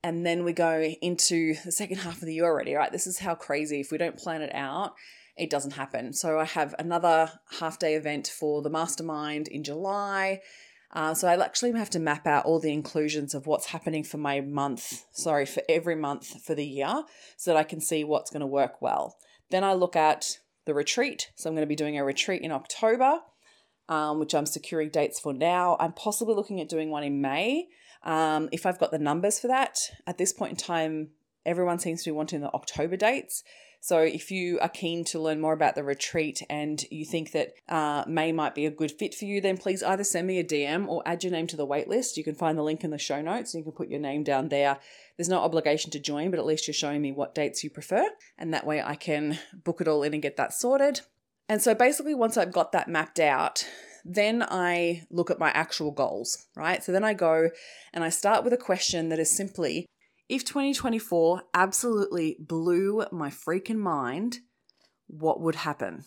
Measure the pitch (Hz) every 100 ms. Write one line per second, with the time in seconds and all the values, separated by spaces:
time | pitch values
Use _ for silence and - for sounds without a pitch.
0 | 175 170 175 170 175 170 165 160 156 156
1 | 180 175 - 170 160 156 175 - 208 185
2 | 180 165 165 160 170 151 - 143 - 180
3 | 185 180 190 165 - 147 151 147 139 156
4 | 170 - 185 160 151 - 135 151 196 -
5 | - - - - 160 143 135 143 139 123
6 | 120 139 165 156 160 170 147 - 165 170
7 | 170 160 160 - _ - 160 156 160 156
8 | 151 147 143 - 151 147 147 156 165 -
9 | 165 151 151 151 151 143 143 151 196 202
10 | 202 196 190 196 - - - _ _ -
11 | 156 160 180 175 - - 240 226 208 175
12 | 160 151 165 147 - 165 156 151 147 156
13 | 151 151 143 143 151 151 - 160 - 156
14 | 151 147 147 139 139 143 139 120 - -
15 | - - 170 147 143 - - 175 170 156
16 | 143 143 - - - 156 147 135 139 262
17 | 302 - - - 180 160 156 160 - 156
18 | 151 151 - 151 139 139 123 - - -
19 | - _ _ _ _ 185 196 190 180 170
20 | 156 - - - _ _ - 143 147 -
21 | 143 - - - 160 160 151 151 151 147
22 | 139 139 - 185 160 143 - - 220 240
23 | 262 330 - _ _ _ _ _ - 156
24 | 151 151 151 156 151 160 - 165 151 151
25 | 151 - 151 131 165 180 180 165 165 -
26 | 214 208 220 208 202 196 151 160 156 151
27 | 143 143 139 143 214 302 349 _ - -
28 | - 160 160 156 160 165 185 180 - 160
29 | 147 160 202 208 240 262 269 - - -
30 | - 180 190 - 185 180 - 170 160 156
31 | 156 _ _ _ - 175 180 175 175 165
32 | - 151 156 156 143 - - - 160 185
33 | 208 269 - - - - - _ - 165
34 | 160 - - 190 175 175 170 - 175 170
35 | 165 165 160 156 156 156 151 - 143 143
36 | - 170 156 131 - 147 151 151 - 156
37 | 151 165 156 156 - - - 160 151 147
38 | - 160 160 160 147 - 151 151 156 -
39 | 214 - 202 202 196 185 196 190 - 190
40 | 202 170 180 185 165 147 143 165 202 160
41 | - 170 185 170 165 156 139 143 - 233
42 | 254 - 156 151 165 156 151 156 160 147
43 | - 143 156 226 - 165 156 - - 143
44 | 147 147 143 135 143 143 143 139 - -
45 | - - 175 185 165 165 156 151 160 147
46 | 143 147 175 175 123 156 - 147 147 147
47 | 143 135 139 - 147 147 147 - - 196
48 | 403 - - - 165 156 - 151 - 143
49 | - 147 151 160 - - 175 165 160 151
50 | 147 151 143 - 135 - 247 269 277 269
51 | - _ _ _ - 214 233 220 247 294
52 | 294 277 226 226 180 180 - 175 - 165
53 | 156 - 151 131 - - - - - -
54 | - 190 208 233 - 185 175 175 170 170
55 | 160 170 170 175 156 - 160 - 151 143
56 | 131 101 117 - - - 156 180 - 185
57 | 214 196 170 160 165 - - - - 170
58 | 165 165 202 220 240 247 - 185 - 175
59 | 160 160 156 - 196 - 165 160 175 _
60 | _ _ _ 262 262 285 277 269 254 226
61 | 220 175 165 180 - 175 190 - 247 214
62 | 202 175 160 - 156 165 170 175 196 214
63 | 214 175 143 - - 180 190 220 196 151
64 | 123 143 233 240 _ _ _ _ _ _
65 | _ 156 156 - 165 156 160 143 98 -